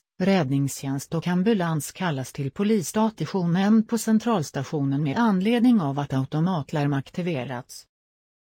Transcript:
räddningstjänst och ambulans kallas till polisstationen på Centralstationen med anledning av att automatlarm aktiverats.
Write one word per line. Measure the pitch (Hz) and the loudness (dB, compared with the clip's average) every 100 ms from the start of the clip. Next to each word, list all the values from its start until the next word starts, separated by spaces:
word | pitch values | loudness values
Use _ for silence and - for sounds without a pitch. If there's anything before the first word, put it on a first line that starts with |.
| _ _ | _ _
räddningstjänst | 185 190 135 139 139 - 139 135 - | 2 2 2 0 0 -4 -6 -6 -4
och | 165 175 | -4 0
ambulans | 180 190 220 170 160 - | 0 2 2 0 -2 -4
kallas | - 185 135 123 | -4 -4 -2 -6
till | - 135 | -6 -8
polisstationen | - 202 220 156 214 220 - 151 196 170 175 196 220 | -2 0 0 0 0 -2 -2 -4 -2 0 2 4 4
på | 220 233 | 4 -2
Centralstationen | - 220 240 214 143 143 131 156 139 139 | 2 0 2 -2 -2 -6 -4 -2 0 0
med | 180 247 | 0 2
anledning | 233 190 196 240 247 226 | 2 2 2 4 4 4
av | 147 139 | 2 -2
att | 143 | -2
automatlarm | 135 135 151 170 180 139 156 143 | -2 0 0 0 0 -2 -2 0
aktiverats. | 139 - - 175 147 123 123 - - - _ _ _ _ _ | 0 -4 -6 -4 -4 -6 -10 -12 -20 -20 _ _ _ _ _